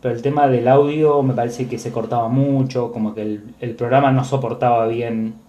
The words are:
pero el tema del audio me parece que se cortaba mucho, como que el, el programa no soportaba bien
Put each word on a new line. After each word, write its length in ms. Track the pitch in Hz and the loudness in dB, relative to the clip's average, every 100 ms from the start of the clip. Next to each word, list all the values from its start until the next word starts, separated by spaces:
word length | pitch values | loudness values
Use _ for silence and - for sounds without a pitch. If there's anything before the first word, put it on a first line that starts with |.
pero 120 | 127 | -4
el 80 | 113 | -2
tema 260 | 139 147 143 | -2 2 2
del 200 | 123 120 | 4 4
audio 540 | 139 143 151 156 143 | 4 4 2 2 4
me 100 | 131 | 2
parece 340 | 127 120 117 123 | 0 -2 -4 -8
que 100 | 120 | -6
se 140 | - | -6
cortaba 360 | 117 110 117 113 | -6 -4 -2 0
mucho, 640 | 127 139 135 131 127 120 | 0 2 2 0 -2 -4
como 220 | 113 107 | -4 -6
que 80 | 107 | -4
el, 220 | 107 104 107 - | -6 -6 -10 -10
el 160 | 123 113 | -10 -6
programa 360 | 120 131 139 | 0 2 4
no 120 | 131 | 2
soportaba 640 | - 139 117 120 123 117 113 | 0 -2 -2 0 2 2 2
bien 480 | 117 117 113 110 110 | -2 -4 -4 -6 -8